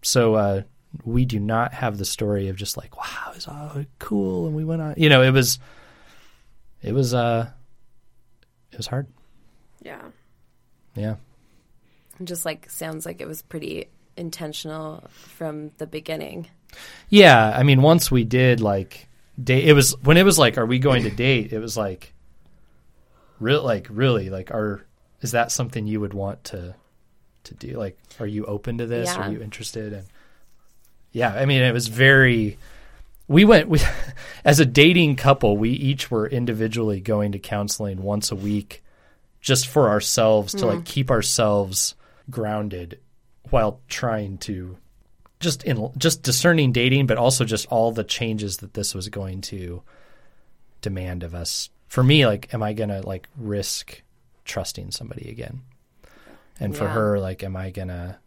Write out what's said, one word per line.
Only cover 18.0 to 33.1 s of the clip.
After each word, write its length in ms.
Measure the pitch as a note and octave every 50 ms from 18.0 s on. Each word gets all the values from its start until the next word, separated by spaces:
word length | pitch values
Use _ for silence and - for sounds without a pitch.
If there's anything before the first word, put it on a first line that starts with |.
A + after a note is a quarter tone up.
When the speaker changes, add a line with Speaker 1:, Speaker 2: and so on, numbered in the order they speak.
| E3 -
Speaker 1:
we 140 | C3 B2 A#2
did, 360 | A2 A#2 B2+ B2+ C3 B2 A2+
like, 460 | A2 G#2 G2+ G2 F#2+ - - - - _ _ _ _ _ - -
date, 240 | B2 B2 B2+ C3 C3 D#3+
it 60 | D3+
was, 180 | C#3+ C3+ - - C3
when 160 | B2+ C3+ D#3 E3+
it 60 | F#3+
was 160 | G3+ F#3+ D#3+
like, 180 | C#3+ A#2 A2 -
"Are 80 | A2+
we 140 | A2+ B2 B2+
going 240 | B2+ C#3+ C3 B2 A2
to 80 | A2
date?" 420 | - - A#2+ B2 A#2 A#2+ G#2+ - A2
It 60 | G#2+
was 180 | A2+ A2+ G#2+ A2+
like, 360 | G#2+ G2 F2+ - - - - - _ - - - - _ - _ - _ _ _ _ _ _ _ _ _ _ _ _ _ _ _
real, 220 | A2 A2+ C#3 D3+ D3+
like, 240 | C3 A2+ G2+ F2+ -
really, 400 | G#2 G#2 B2+ C3 A#2+ G#2+ F#2+ F#2+
like, 220 | F#2+ F#2+ F#2 -
"Are, 320 | - A2+ G#2+ G#2+ G2+ G2 - _ _ _ _ _ _ _
is 100 | - C3
that 200 | B2 A#2 A#2 A#2
something 340 | - - B2+ A#2+ - A#2 G#2+ G#2
you 120 | G#2+ G#2+
would 140 | G#2 G2 G2
want 300 | G2 G2 G2 G2+ - _
to, 300 | - - F#2+ F2 F2 F#2 _ _ _ _ _ _ _ _ _ _ _ _ _ _
to 80 | - -
do? 240 | - - C3 B2 A#2+
Like, 200 | G#2+ G2 F#2 _ _ _ - -
are 80 | A2+ G#2
you 180 | G#2 G#2 G#2
open 340 | - G#2 G#2 - B2 A#2 A#2
to 60 | A#2+ A2+
this? 220 | A#2 A#2+ A2+ G#2+ -
Speaker 3:
Yeah. 140 | F#2+ F#2+ G2
Speaker 1:
Are 40 |
you 100 | - A2
interested?" 520 | A2 G#2+ G2+ - A2+ - - A2+ G#2+ G#2+ G2+
And 120 | G2 F#2+ G2 _ - _ _ - _ - _ - _ _ - _ - _ - _ _ - _
yeah, 220 | _ A2+ A#2+ A#2 G2
I 120 | A2 C3+
mean, 160 | C#3 C#3+ C3
it 120 | B2+ B2+ A#2
was 140 | A#2+ A#2+ A2
very, 680 | A2 A#2 C3 C3+ C#3 C3+ C3 B2+ A#2+ A2+ A2 G#2 G#2 - - - - - - - - - - -